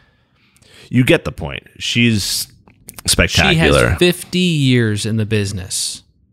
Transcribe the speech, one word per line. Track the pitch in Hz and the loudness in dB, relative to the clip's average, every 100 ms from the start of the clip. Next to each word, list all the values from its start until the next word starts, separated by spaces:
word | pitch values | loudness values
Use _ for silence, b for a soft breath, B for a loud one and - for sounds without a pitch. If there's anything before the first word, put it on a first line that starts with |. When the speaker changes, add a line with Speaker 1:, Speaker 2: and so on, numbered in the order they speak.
| b b b b b b b b b | b b b b b b b b b
Speaker 1:
you | 123 | 0
get | 131 165 - | 2 2 0
the | |
point. | - 73 67 - - | -10 -12 -12 -16 -12
She's | - 120 120 107 - - - - _ _ - - - | -6 0 2 2 -2 -6 -8 -16 _ _ -20 -12 -4
spectacular. | - 85 - 76 160 160 71 | 0 0 2 2 2 4 4
Speaker 2:
She | 58 | 2
has | - | 2
fifty | 180 175 - 180 | 2 0 -4 0
years | 180 156 135 123 113 104 | 0 2 2 2 2 -2
in | 107 110 | -4 -4
the | 104 | -2
business. | 107 98 98 87 - - - _ _ _ | -2 -2 -6 -8 -8 -8 -10 _ _ _